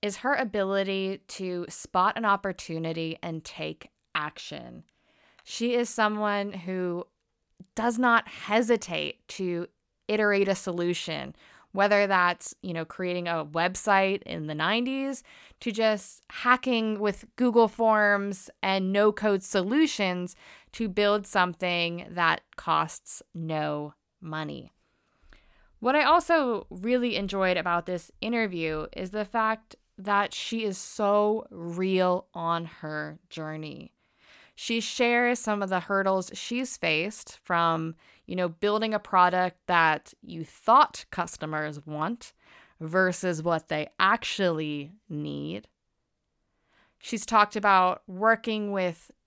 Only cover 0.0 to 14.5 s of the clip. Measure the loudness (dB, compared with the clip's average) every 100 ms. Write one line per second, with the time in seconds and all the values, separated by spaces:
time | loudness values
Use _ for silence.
0 | -6 -4 -2 0 0 -2 0 0 0 -2
1 | -4 -6 _ -10 -6 -6 -6 -10 -4 2
2 | 2 2 2 2 0 -6 -8 -6 -4 -4
3 | -6 -6 -8 -8 -10 -10 -8 -10 -16 _
4 | _ -6 -6 -10 -14 -14 -14 -18 -20 _
5 | _ _ _ _ -16 -4 -2 0 -2 0
6 | 0 2 -2 -2 -4 -8 -8 -4 -4 -4
7 | -8 _ _ _ _ _ -14 -2 -2 2
8 | 4 4 2 -12 0 2 4 2 0 -6
9 | -6 -10 _ -6 -4 -4 -6 _ _ _
10 | -4 0 2 4 2 0 -2 -2 -2 -2
11 | -4 -8 -10 -14 _ -20 _ 2 4 6
12 | 4 4 4 0 -6 -12 -8 -8 -8 -6
13 | -4 -4 -2 -4 -4 -2 -2 0 2 4
14 | 4 0 -6 -8 -6